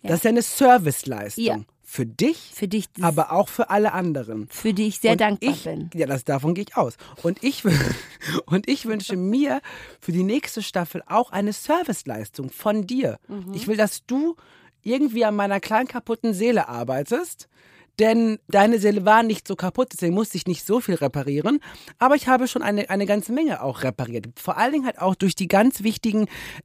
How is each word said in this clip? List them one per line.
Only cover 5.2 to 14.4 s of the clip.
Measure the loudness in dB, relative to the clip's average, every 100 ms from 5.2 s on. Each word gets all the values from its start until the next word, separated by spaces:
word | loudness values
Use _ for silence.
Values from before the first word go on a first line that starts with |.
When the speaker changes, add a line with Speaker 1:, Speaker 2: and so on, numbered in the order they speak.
Speaker 1:
dankbar | 2 0 -2
Speaker 2:
ich, | -2 -6
Speaker 1:
bin. | -8 -8
Speaker 2:
ja, | -4 -2
das, | -2
davon | -2 -2 0 -2
gehe | -4
ich | -2
aus. | -2 -4 -20 -6
Und | -4 -2
ich | -2 0
wü-, | 2 2 2 -4 -8
<laughs> | -14 -6 -6 0
und | -2 0
ich | -2 -2
wünsche | -6 -4 -2
mir | 0 2 2 -2 -6 -18 -20 -14
für | -4
die | 0
nächste | 2 0 -2 -10
Staffel | -6 -4 -4 -8 -2
auch | 0 0
eine | -2 -4
Serviceleistung | -4 -2 0 0 -6 -6 -10 -10 -10 -12
von | -4 -2 0 -2
dir. | -2 -2 -4 -10
Speaker 1:
Mhm. | -12 -10
Speaker 2:
Ich | -8 -4
will, | 0
dass | 0 -2 -4
du | 0 0 -4